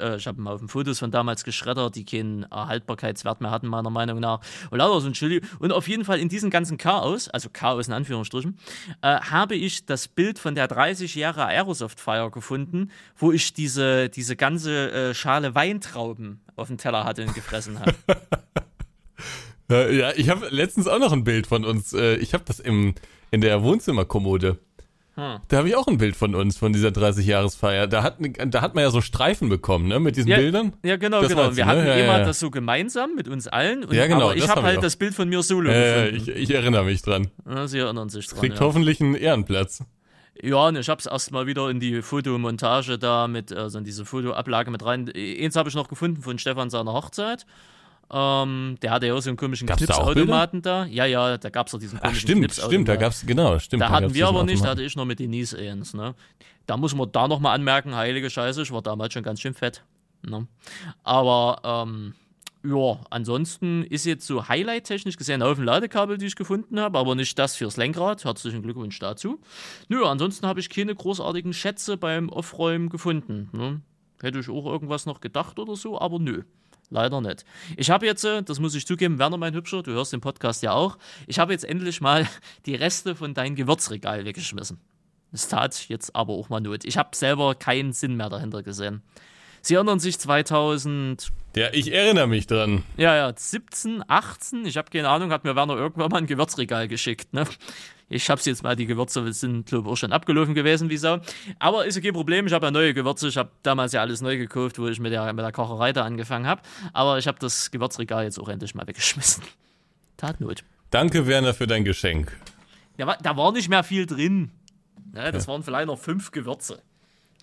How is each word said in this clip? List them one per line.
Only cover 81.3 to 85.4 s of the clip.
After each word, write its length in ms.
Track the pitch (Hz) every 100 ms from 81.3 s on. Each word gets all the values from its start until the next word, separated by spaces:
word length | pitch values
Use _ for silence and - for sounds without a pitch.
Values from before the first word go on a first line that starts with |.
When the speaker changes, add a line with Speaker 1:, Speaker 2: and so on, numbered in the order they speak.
| -
Speaker 1:
habe 140 | 170
jetzt 140 | 180 -
endlich 340 | 180 180 170
mal 260 | 139 151 135 - -
<laughs> 180 | - -
die 80 |
Reste 400 | 127 165 185 190
von 200 | 165 151
deinem 220 | 135 131 139
Gewürzregal 680 | 131 160 - 107 101 104
weggeschmissen. 540 | 101 101 165 101 - 85 _ _ _ _ _
Es 180 | -